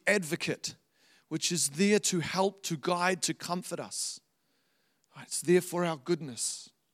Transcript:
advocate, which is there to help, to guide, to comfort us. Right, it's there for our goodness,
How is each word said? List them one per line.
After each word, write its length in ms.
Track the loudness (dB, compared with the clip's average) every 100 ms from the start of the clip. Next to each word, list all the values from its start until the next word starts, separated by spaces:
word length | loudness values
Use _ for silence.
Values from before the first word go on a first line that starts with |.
| 2
advocate, 680 | 2 2 -4 -2 -4 -6 -12 _ _ _ _ _
which 220 | -4 0
is 180 | 0 0
there 300 | 2 4 6
to 220 | 4 0
help, 420 | 0 2 0 0
to 120 | -6 -4
guide, 460 | -2 2 2 2
to 120 | -2 -4
comfort 440 | -4 -6 -4 -8
us. 400 | -8 -6 -6 -8 _ _ _ _ _ _ _ _ _ -20
Right, 120 | -8
it's 140 | -4
there 200 | 4 4
for 240 | 4 0 0
our 120 | -2
goodness, 720 | -2 -2 -2 -6 -6 -6 -14 _ _